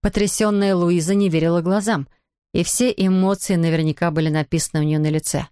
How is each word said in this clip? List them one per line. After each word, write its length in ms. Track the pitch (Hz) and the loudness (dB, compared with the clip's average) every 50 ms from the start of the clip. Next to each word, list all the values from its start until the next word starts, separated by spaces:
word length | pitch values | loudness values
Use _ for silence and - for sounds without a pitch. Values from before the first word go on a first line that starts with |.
Потрясённая 720 | - 208 - 208 202 202 - - 220 214 208 202 202 196 196 | -4 -2 -2 0 -2 -2 0 0 0 0 2 2 2 2 2
Луиза 380 | 180 175 170 175 175 160 165 196 | 2 2 2 2 0 0 0 0
не 160 | 202 202 190 | 2 2 2
верила 320 | 160 160 156 165 170 175 | 2 0 0 2 0 0
глазам, 460 | 160 175 190 214 196 214 226 156 139 - _ _ _ _ _ _ _ _ | 0 0 -2 0 0 -2 -2 -2 -4 -8 _ _ _ _ _ _ _ _
и 120 | _ - 175 | _ -4 -2
все 280 | - - - 240 254 | -2 0 0 0 0
эмоции 680 | - - 185 185 185 185 185 190 196 190 - - 196 170 | 0 0 0 2 2 2 2 2 0 -2 -2 -2 0 0
наверняка 520 | 165 165 160 165 160 156 147 - 175 170 | 2 0 0 0 0 0 -2 0 -2 -2
были 200 | 151 160 156 160 | 0 0 0 0
написаны 520 | 151 156 147 - - 160 - - - 156 | 0 -2 -2 -2 -2 -4 -4 -2 -2 -2
у 60 | 151 151 | 0 0
неё 120 | 151 156 | 0 0
на 120 | 151 151 | 0 0
лице. 360 | 151 156 151 - - - - - | 0 -2 -4 -2 -4 -6 -6 -6